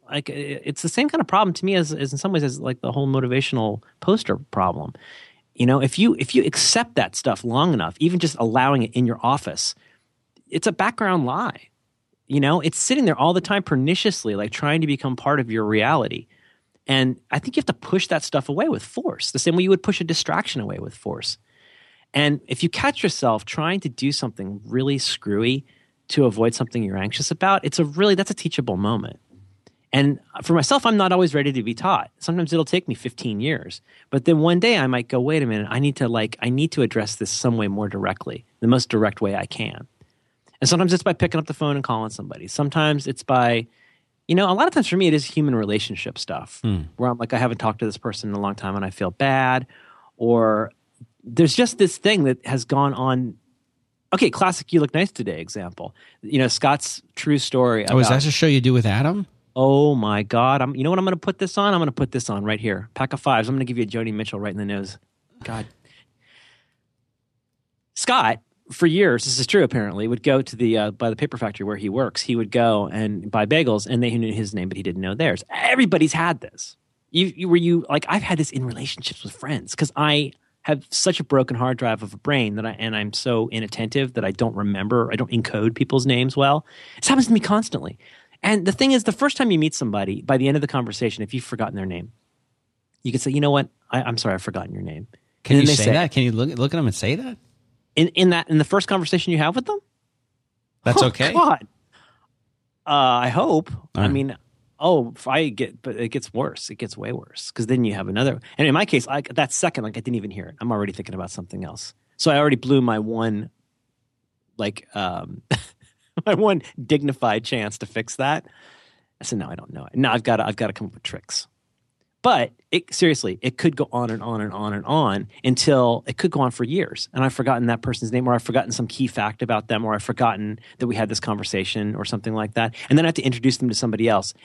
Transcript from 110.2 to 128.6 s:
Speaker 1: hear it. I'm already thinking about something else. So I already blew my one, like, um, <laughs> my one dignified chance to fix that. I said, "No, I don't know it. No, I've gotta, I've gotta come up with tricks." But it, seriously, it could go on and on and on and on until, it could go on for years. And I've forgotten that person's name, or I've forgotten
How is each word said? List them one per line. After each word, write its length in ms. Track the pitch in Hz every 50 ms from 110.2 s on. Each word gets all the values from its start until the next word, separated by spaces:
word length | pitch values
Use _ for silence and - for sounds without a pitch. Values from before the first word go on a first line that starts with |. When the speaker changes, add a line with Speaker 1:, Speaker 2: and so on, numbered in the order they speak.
| 98 104
Speaker 1:
hear 160 | 98 104 90
it. 80 | 87 - -
I'm 100 | 123 120
already 220 | 113 104 104 101 92
thinking 240 | - 95 - 92
about 160 | 95 90 90 -
something 320 | - 90 87 - 98 95
else. 280 | 78 82 - - - - _ _ _ _ -
So 120 | - 160
I 80 | 147 143
already 160 | 147 151 139
blew 260 | 113 120 127 143 135
my 200 | 127 120 113 107
one, 500 | 110 110 113 110 113 113 107 104 110 - - _ _ _ _ _ _ _ _ _ _ _ _ _ _ _ _ _ _ _ _ -
like, 280 | 107 104 101 - - _ -
um, 480 | 104 98 92 87 87 87 85 - - - _
<laughs> 760 | - - - - _ _ _ _ _ _ _ _ _ - -
my 80 | 214 196
one 280 | 165 214 214 196 160 - - - - 127
dignified 600 | 104 151 143 143 143 131 - - 117 104 110 110
chance 340 | - - 120 104 104 101 -
to 80 | -
fix 300 | 95 - 113 113 - -
that. 300 | - 135 139 156 160 - - _ - - - - - _ _ _ _ _ _ _ _
I 40 | 113
said, 140 | - 123 104
"No, 100 | 85 -
I 60 | 85
don't 180 | 85 - - -
know 140 | - 67
it. 100 | - -
No, 140 | 127 135 123
I've 140 | 113 120 110
gotta, 220 | - 117 107 110
I've 100 | 107 104
gotta 160 | - 113 104 -
come 160 | - 110 95
up 60 | -
with 80 | - _
tricks." 440 | - - 98 - - - - - - _ _ _ _ _ _ _ _ _ _ _ _ _ _
But 300 | - 247 233 143 113 - - _ _ _ -
it, 200 | 175 170 - -
seriously, 460 | - 185 165 151 - - 123 123 117
it 160 | - 131 123
could 200 | - - 170 143
go 120 | 127 139 - -
on 180 | 123 123 117
and 100 | 113 110
on 200 | - 120 113 107
and 120 | 107 104 90
on 200 | 101 107 104 101
and 120 | 101 -
on 440 | - 143 160 147 110 98 101 113 107 - - -
until, 580 | 127 131 - - 156 143 131 123 120 117 120 - -
it 80 | 131 -
could 140 | - 180 -
go 80 | 147
on 100 | 135 123
for 140 | 123 - 127
years. 440 | 113 151 196 151 - - - - - -
And 120 | 127 131
I've 80 | 135 -
forgotten 360 | - 127 135 131 120 120 117
that 120 | 117 113
person's 300 | - 131 120 - - 110
name, 180 | 117 123 127 127
or 60 | 123
I've 80 | 120 -
forgotten 300 | - 120 135